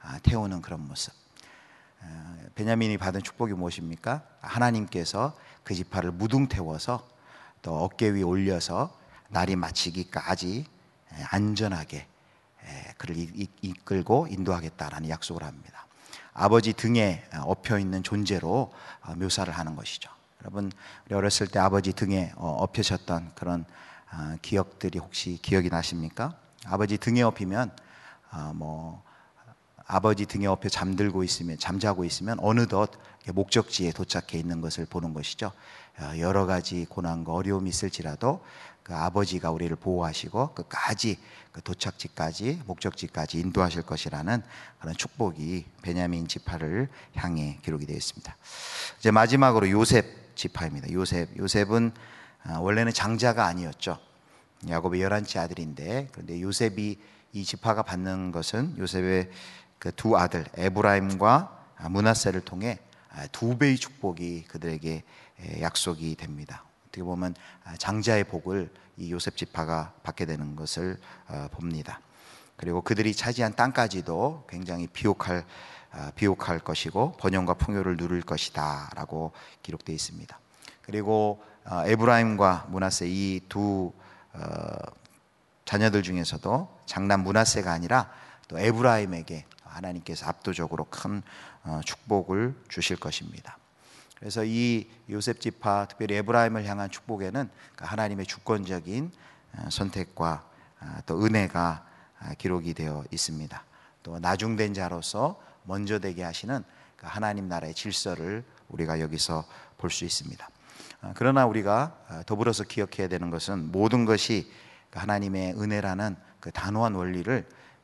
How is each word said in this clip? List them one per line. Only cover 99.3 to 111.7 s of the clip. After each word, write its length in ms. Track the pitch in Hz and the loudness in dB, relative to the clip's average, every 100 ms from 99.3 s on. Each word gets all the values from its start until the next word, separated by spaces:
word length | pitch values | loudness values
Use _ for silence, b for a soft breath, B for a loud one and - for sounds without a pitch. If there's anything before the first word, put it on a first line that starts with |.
| B B | B B
어, 160 | - 78 | -12 -6
선택과, 760 | - 98 95 87 - 82 76 - b b _ | -2 -2 -2 -6 -2 -2 -2 -8 b b _
아, 220 | 73 73 - | -12 -10 -4
또 180 | 85 | 2
은혜가, 640 | 110 110 92 87 85 80 B B B - | 4 4 2 2 0 -2 B B B -16
아, 140 | 73 | -12
기록이 400 | 76 92 90 82 | -6 -2 -2 -2
되어 320 | 82 78 76 64 | -4 -4 -6 -6
있습니다. 520 | 80 - 78 76 - - b b _ | -6 -4 -6 -10 -12 -18 b b _
또 160 | 85 85 | -14 -4
나중된 540 | 87 95 110 110 104 | 0 0 0 0 0
자로서 640 | 98 87 85 - 104 147 202 B B | -2 -4 -4 -4 -2 -2 -2 B B
먼저 360 | 92 98 101 107 | -8 -4 -2 -2
되게 220 | 95 87 | -2 -6
하시는 420 | 87 82 104 135 - B B _ | -8 -8 -6 -6 -8 B B _
그 100 | 95 | -12
하나님 400 | 101 107 101 95 | -4 -2 -2 -4
나라의 260 | 85 80 | -4 -6
질서를 720 | 82 104 92 101 82 85 107 123 b - | -8 -6 -4 -4 -4 -4 -6 -10 b -12
우리가 320 | 80 80 80 | -4 -2 -2
여기서 460 | 78 78 - 80 - B B - | -2 -2 -2 -2 -6 B B -8
볼 120 | 87 | -4
수 140 | - | -4
있습니다. 460 | 87 - 73 - - - B B B B | -4 -4 -6 -12 -16 -20 B B B B
아, 120 | 95 98 | -12 2
그러나 300 | 123 135 120 | 6 6 6
우리가, 520 | 107 98 | 4 2